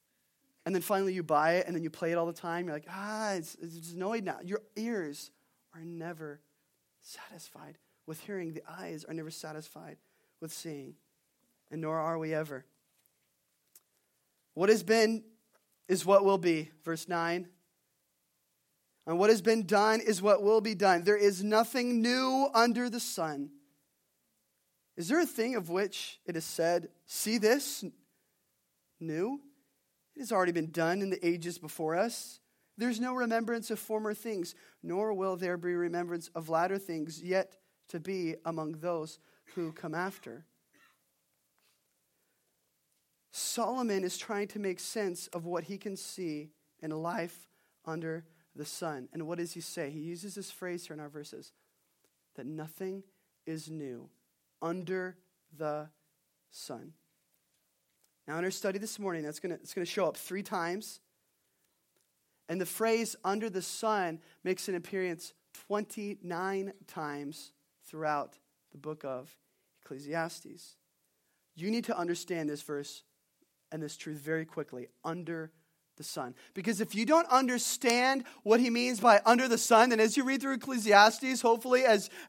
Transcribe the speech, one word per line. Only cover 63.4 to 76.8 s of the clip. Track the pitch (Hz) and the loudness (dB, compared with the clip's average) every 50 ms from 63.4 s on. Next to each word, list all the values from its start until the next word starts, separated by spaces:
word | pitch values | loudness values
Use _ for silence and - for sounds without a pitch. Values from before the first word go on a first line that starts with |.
| 214 226 | -2 -4
the | 180 185 170 | -4 -6 -6
sun" | - - - - 220 214 202 185 170 160 160 - - - _ _ | -6 -8 -4 -2 0 0 2 0 -2 -4 -6 -12 -20 -20 _ _
makes | 180 185 185 - - | -4 -2 -2 -2 -4
an | 185 | -4
appearance | 175 170 - 202 190 185 180 165 160 - - - _ _ _ - - - | -6 -6 -6 -6 -4 -4 -4 -4 -8 -10 -18 -20 _ _ _ -20 -20 -8
twenty-nine | _ 202 208 214 - - 220 208 202 202 - - 175 170 170 185 190 196 190 190 196 - - - | _ -4 -4 -4 -6 -8 -8 -8 -8 -8 -10 -8 -8 -6 -4 -4 -4 -4 -4 -6 -6 -10 -14 -20
times | - - 180 156 147 143 143 143 139 156 - - - _ _ _ _ _ _ _ | -14 -10 -8 -8 -8 -8 -8 -10 -10 -12 -14 -18 -20 _ _ _ _ _ _ _
throughout | - - 156 160 151 151 143 127 - - _ _ _ _ _ _ _ | -18 -10 -4 -2 0 0 0 -2 -6 -12 _ _ _ _ _ _ _
the | - 147 | -20 -12
book | 139 151 156 156 - | -10 -10 -10 -8 -8
of | 139 131 127 131 - - _ _ _ _ _ _ _ _ _ _ | -8 -8 -8 -10 -14 -20 _ _ _ _ _ _ _ _ _ _
Ecclesiastes. | - - 135 147 143 160 165 160 170 165 - - 160 - 170 - - - _ _ _ _ _ _ _ _ _ _ _ _ _ _ _ _ | -16 -16 -14 -10 -4 -2 -2 -2 -4 -6 -12 -16 -18 -20 -20 -20 -20 -20 _ _ _ _ _ _ _ _ _ _ _ _ _ _ _ _
You | 160 170 208 | -8 -4 -2
need | 220 240 - | -2 -2 -2
to | - - | -2 -2
understand | 175 175 170 175 170 - - 185 165 156 147 | -2 -2 -2 -2 -4 -4 -6 -4 -4 -2 -4
this | 147 139 | -4 -6
verse | - - 147 143 143 - - - - _ _ _ _ _ _ _ _ _ _ _ _ _ 156 | -8 -8 -8 -8 -8 -10 -14 -16 -20 _ _ _ _ _ _ _ _ _ _ _ _ _ -10
and | 156 156 | -8 -8
this | 147 - | -8 -10
truth | - - 160 151 147 | -12 -10 -10 -10 -8
very | 139 151 160 160 160 | -4 -2 -2 -2 -2
quickly. | 156 - 160 147 - - 123 123 - _ _ - | -6 -8 -8 -8 -8 -10 -12 -12 -14 _ _ -8
Under | 165 165 180 170 165 170 165 160 160 - _ _ _ _ _ _ _ _ | -6 -6 -6 -6 -6 -8 -8 -8 -12 -16 _ _ _ _ _ _ _ _
the | - 151 | -14 -12
sun. | - - 160 135 - 127 - - - _ | -10 -6 -6 -6 -8 -8 -14 -20 -14 _
Because | 196 170 220 226 180 | -4 -2 -2 0 0